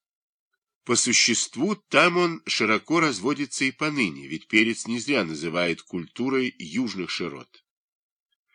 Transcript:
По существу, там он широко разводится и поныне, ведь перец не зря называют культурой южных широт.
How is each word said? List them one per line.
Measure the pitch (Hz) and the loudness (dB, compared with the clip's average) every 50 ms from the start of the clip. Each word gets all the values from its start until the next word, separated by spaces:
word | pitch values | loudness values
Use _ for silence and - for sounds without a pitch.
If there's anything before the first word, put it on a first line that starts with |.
| _ _ _ _ _ _ _ _ _ _ _ _ _ _ _ _ - | _ _ _ _ _ _ _ _ _ _ _ _ _ _ _ _ -2
По | - 120 | 0 2
существу, | - - 123 110 - - 120 110 - - - - 120 165 208 202 | 2 2 4 4 4 4 4 2 0 -2 -4 -2 -2 0 0 -2
там | - _ - 151 165 165 175 175 | -4 _ 2 4 6 6 6 4
он | 180 175 170 165 160 - | 4 2 0 0 -4 -4
широко | - - - 113 107 107 - - - 156 170 | -4 -2 0 2 2 2 0 0 0 2 2
разводится | 160 147 113 90 98 139 143 139 143 120 - - 135 | 2 2 0 0 -2 -2 -2 -2 -4 -6 -4 -2 -2
и | 131 | -2
поныне, | 127 - 151 156 147 139 110 85 71 69 69 | -2 -2 -4 -2 0 0 0 -2 -2 -6 -10
ведь | 69 80 80 - | -10 -10 -10 -4
перец | - 107 110 113 117 110 - - | 2 2 4 4 4 0 -4 -4
не | 113 120 120 | -6 -4 -4
зря | 110 135 143 117 90 | -2 0 0 0 0
называют | 80 78 73 82 82 80 90 87 85 80 - | -2 -4 -6 -6 -4 -2 0 0 0 -2 -4
культурой | - - - 87 80 - - - 120 135 135 131 127 120 - | -6 -8 -8 -8 -8 -8 -6 -4 -2 0 0 0 0 -2 -4
южных | - 92 76 80 123 127 107 95 95 85 - | -8 -10 -6 -4 -2 -2 -2 -4 -6 -6 -6
широт. | - - 90 78 71 - - _ _ - _ _ _ _ _ _ _ _ _ _ _ _ _ _ _ _ _ _ | -4 -6 -6 -6 -8 -10 -16 _ _ -20 _ _ _ _ _ _ _ _ _ _ _ _ _ _ _ _ _ _